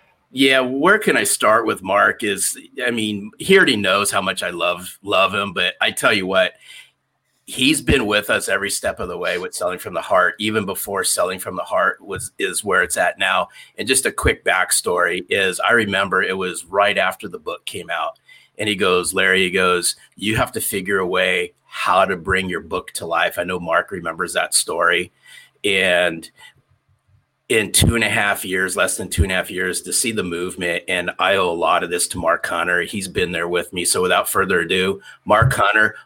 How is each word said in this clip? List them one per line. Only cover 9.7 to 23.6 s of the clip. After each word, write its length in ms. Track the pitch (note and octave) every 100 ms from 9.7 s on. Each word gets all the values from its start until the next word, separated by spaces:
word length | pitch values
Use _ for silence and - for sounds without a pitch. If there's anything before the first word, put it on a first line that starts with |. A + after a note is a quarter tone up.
| F2+
from 160 | G#2
the 80 | E2+
Heart, 320 | - F#2+ F2+ -
even 280 | G#2+ G#2+ G2
before 380 | G2 - G2
Selling 340 | F2+ - F#2 F#2
from 180 | - F2+
the 60 |
Heart 420 | - F#2+ F#2 -
was, 280 | F#2 F#2 - -
is 260 | G2 E2+
where 180 | G2+ F#2
it's 140 | F2 G2+
at 220 | F2 -
now. 300 | F#2+ F#2+ F2+ - - -
And 80 | G#2
just 200 | C3 A2+
a 60 |
quick 320 | - B2+ G#2+
backstory 800 | F#2 F#2 F2+ - A2 F2+ F2 F#2 F2+
is 320 | G2+ F#2+ F2
I 120 | G2
remember 500 | A#2 G2+ F#2+ G2 F#2
it 140 | F#2+ F#2+
was 280 | F#2 E2+
right 340 | - G2 G#2 F#2+
after 300 | F#2 - G#2
the 100 | F2
book 260 | D#2 F2 -
came 240 | G2 E2+
out. 280 | E2 D#2 - _ - _ -
And 120 | G#2+
he 40 |
goes, 380 | G2 F#2+ F#2 E2+
"Larry," 300 | F#2+ F#2+ F#2+
he 80 | F2+
goes, 460 | F#2 F#2 F2+ F2 - - -
"you 200 | G2+ A2
have 140 | B2
to 100 | -
figure 340 | - G2+ F#2 G2
a 100 | F2+
way 460 | F#2 F#2 F2+ F2 _ _
how 400 | - - F#2 F#2+
to 100 | F2+
bring 320 | E2 F#2+ F#2
your 140 | E2+
book 280 | D#2 F#2 -
to 120 | -
life." 340 | E2+ E2 E2+ F2+
I 60 |
know 160 | F2 F2+